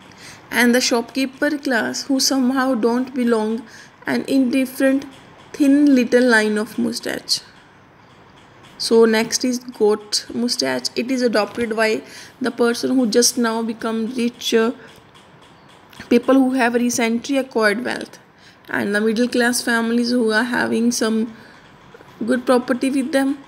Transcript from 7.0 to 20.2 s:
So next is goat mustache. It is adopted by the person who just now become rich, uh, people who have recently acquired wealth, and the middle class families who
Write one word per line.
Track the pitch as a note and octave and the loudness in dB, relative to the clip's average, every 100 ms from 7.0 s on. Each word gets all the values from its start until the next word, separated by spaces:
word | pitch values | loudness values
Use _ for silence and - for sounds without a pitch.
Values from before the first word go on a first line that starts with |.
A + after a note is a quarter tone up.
| - - - - - - - - - - - - - - - - - - | -8 -8 -4 -6 -6 -20 -20 -20 -20 -20 -20 -20 -20 -20 -20 -20 -20 -12
So | - A3+ A3+ | 2 4 4
next | A3 A#3 - B3+ | 4 0 -2 -2
is | B3 | -4
goat | - - G#3 G#3+ G#3 - - | -8 -2 0 0 -4 -8 -6
mustache. | - A#3+ - C4+ B3+ B3 - | -6 -4 -2 -2 -4 -4 -6
It | A#3+ | -4
is | C4 | 0
adopted | B3 G#3+ G#3 - A#3+ A3 | 0 0 -2 -4 -4 0
by | A3 A3+ - - - - | 0 -2 -6 -18 -20 -6
the | B3 | -6
person | - A#3+ A#3+ C4 C4 | 0 0 0 0 0
who | B3 | 2
just | G#3+ A#3+ - | 4 2 2
now | A#3 A3+ | -2 -2
become | A3+ A3+ A#3 A3+ A3 B3+ | -4 -6 -6 -4 -4 -4
rich, | A#3 A#3+ - | -4 -4 -2
uh, | A3+ A3+ C4 - - - - - - - - - - - - - | 2 2 -2 -12 -20 -20 -20 -20 -20 -20 -20 -20 -20 -20 -20 0
people | A#3+ A#3+ C4+ | 2 4 4
who | B3+ | 4
have | C4 A#3+ | 2 0
recently | A#3+ A#3+ A#3+ A3+ A#3 A#3 C#4 | 2 0 0 0 -2 -2 -4
acquired | C4 A#3+ G#3+ G#3 B3 | -2 0 0 0 -4
wealth, | - - - - _ - - - | -8 -10 -16 -20 _ -20 -20 -8
and | - A3 | -4 -2
the | G#3 | 0
middle | A3 A3 B3 | 0 0 0
class | B3 A#3+ B3 | 2 0 0
families | - A#3 A3+ A#3 A#3+ | 0 0 0 0 0
who | B3 | 0